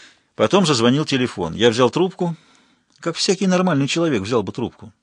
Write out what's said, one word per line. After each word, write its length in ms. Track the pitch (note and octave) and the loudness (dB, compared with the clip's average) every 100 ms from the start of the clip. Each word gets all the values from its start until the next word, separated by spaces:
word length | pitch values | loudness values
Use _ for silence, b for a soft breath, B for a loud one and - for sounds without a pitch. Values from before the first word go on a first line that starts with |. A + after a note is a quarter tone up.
| B B B | B B B
Потом 320 | - A2 G3+ E3 | -2 2 2 2
зазвонил 400 | B2 A#2 C#3 D3+ | 2 2 0 0
телефон. 480 | C3+ B2 - E2 | -2 -2 -4 -6
Я 160 | E2+ A#2+ | 2 2
взял 180 | A2+ B2 | 4 2
трубку, 480 | D3+ F#3 - E3+ D#3+ b b b b b _ | 2 -2 -2 -6 -6 b b b b b _
как 180 | E3+ D#3+ | -10 -4
всякий 300 | - F#3 G3 | -2 0 2
нормальный 420 | F3+ F#3 C#3+ C#3 | 2 2 0 0
человек 320 | E3 E3 A#2 | 0 0 0
взял 220 | F#2+ A#2+ | 0 -2
бы 100 | F#2+ | -2
трубку. 400 | A#2 G#2+ - - - | -6 -8 -10 -20 -20